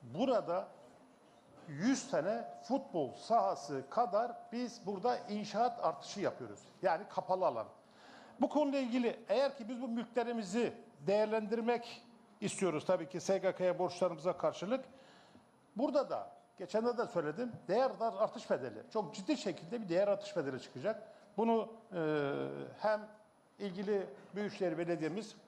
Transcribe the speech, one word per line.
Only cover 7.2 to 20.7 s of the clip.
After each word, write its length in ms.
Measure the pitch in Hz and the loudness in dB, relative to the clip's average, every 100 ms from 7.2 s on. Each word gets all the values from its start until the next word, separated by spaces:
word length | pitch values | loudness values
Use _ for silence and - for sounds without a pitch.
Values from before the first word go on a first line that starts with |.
| - 185 175 | 0 2 2
alan. 220 | 117 104 - - - - - - - | 0 -6 -10 -20 -20 -20 -20 -20 0
Bu 80 | 277 | 2
konuyla 300 | 285 285 277 | 4 2 2
ilgili 400 | 254 247 240 - - | 0 2 2 -2 0
eğer 280 | 220 277 - | 2 2 0
ki 120 | 220 | -8
biz 120 | 247 | -6
bu 60 | 254 | -4
mülklerimizi 840 | 233 220 - 233 233 196 214 208 - - - | -4 -2 0 0 -2 -2 0 0 -2 -16 -6
değerlendirmek 1040 | 143 208 214 220 214 226 226 233 - - - - - - | 2 4 4 2 0 0 2 0 -2 -14 -18 -20 -20 -4
istiyoruz 440 | 202 - 185 151 - | -4 2 2 2 2
tabii 240 | 180 165 | 2 2
ki 100 | 156 | -4
S 180 | - 190 | 0 2
G 180 | 185 180 | 2 2
K'ya 240 | 185 175 | 2 2
borçlarımıza 580 | 180 165 180 160 165 165 | 0 2 0 2 -2 2
karşılık. 480 | 160 - 180 262 - - - - - - _ _ _ 202 | 0 0 -2 -4 -4 -18 -20 -20 -20 -20 _ _ _ -2
Burada 340 | 285 285 254 | 2 2 0
da, 220 | 127 98 - - - | -4 -6 -14 -20 -14
geçen 280 | 185 214 233 | -2 0 2
de, 120 | 233 | 0
de 100 | 214 | 0
söyledim, 440 | 180 151 156 247 - - | 0 0 -2 -6 -6 0
değer 240 | 208 262 175 | 4 4 2
artış 500 | 226 190 214 240 - | -2 2 0 -2 0
bedeli, 340 | 170 127 104 - | 0 0 -8 -4
çok 220 | 220 175 - | -4 -4 -6
ciddi 220 | 190 294 | -2 0
şekilde 440 | 202 156 160 233 | 0 -6 -6 -8
bir 80 | 202 | 0
değer 180 | 170 202 | 4 4
artış 280 | 202 - 175 | 2 0 -2
bedeli 260 | 139 127 | -2 -4
çıkacak. 520 | - | -8